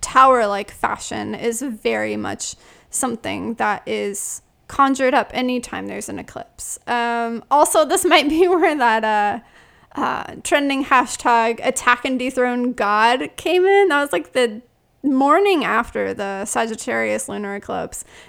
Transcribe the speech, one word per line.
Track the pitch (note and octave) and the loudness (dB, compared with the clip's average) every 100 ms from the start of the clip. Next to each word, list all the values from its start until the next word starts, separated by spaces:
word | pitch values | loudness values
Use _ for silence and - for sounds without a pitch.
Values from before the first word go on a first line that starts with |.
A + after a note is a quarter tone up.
tower-like | - C4 C4 B3+ G#3 G3+ G3+ | 0 6 6 6 2 -2 -6
fashion | - - G#3 - A3 G#3+ | -6 -6 -4 -8 -8 -8
is | G#3+ A#3 A#3 | -6 -6 -4
very | C#4+ G#3+ A#3 A3 - G#3 | -6 -4 -4 -2 -2 -4
much | - G3+ - - _ _ _ | -6 -8 -10 -12 _ _ _
something | - B3+ A3+ G3 G3 G#3 | -6 -4 -4 -8 -8 -8
that | A3+ G#3+ G3 - | -4 -2 -2 -4
is | G#3+ G3+ G3 - - - _ - | -6 -6 -8 -10 -12 -16 _ -6
conjured | - C4+ C4+ C4+ | 2 2 2 2
up | C4 B3 | 2 0
anytime | B3+ B3+ B3 - - G3 | -4 -4 -4 -6 -8 -8
there's | G3+ - | -10 -10
an | - | -12
eclipse. | - - - - - - - | -12 -16 -16 -16 -14 -12 -6
Um, | A#3+ A#3 A#3 A#3 A3+ - | -4 -2 -2 -4 -6 0
also, | D4 D#4 D#4+ | 4 4 4
this | D4 F#4+ | 2 2
might | F4 D#4+ D4 | 4 4 4
be | D#4+ F4+ | 4 4
<laughs> | |
where | F4+ F4 D4+ | 4 2 2
that, | A#3+ A3 | 2 2
uh, | A3 G#3 G#3 G3+ - - _ _ _ | 2 0 0 -4 -10 -20 _ _ _
uh, | - B3 - - - | -6 -4 -4 -8 -12
trending | - D4 C#4+ C4+ C#4 | 0 0 2 -2 2
hashtag | C4+ C#4+ - C4+ A#3 A3+ A3+ | 2 2 -2 2 2 2 0
attack | - - B3 B3 C4+ | -2 0 2 2 0
and | B3+ | -2
dethrone | B3+ B3+ B3 B3 B3 | -2 0 0 0 -2
God | - G#3 G#3+ A3+ B3+ D4 - | -2 0 2 4 2 -4 -6
came | - F4+ F#4+ | 0 4 6
in. | G4 G4 | 6 4
That | C#4+ | 2
was, | C#4+ | 0
like, | F4 - | -2 -2
the | B3+ A#3+ G#3+ - _ _ _ C#4 | 0 0 -2 -16 _ _ _ 0
morning | C4 C#4 E4+ G4+ E4+ | 2 4 4 4 2
after | G#3+ A3 A#3 G#3+ G3 | 2 0 -2 -4 -4
the | G3 G3 G3 | -4 -6 -6
Sagittarius | G#3+ A#3+ A3+ A3 - A3+ A3 G#3+ - | -4 -2 -2 -4 -4 -2 -2 -4 -6
lunar | G3+ G3+ | -8 -8
eclipse. | G3+ - F3+ E3 - - - | -8 -8 -8 -8 -12 -16 -20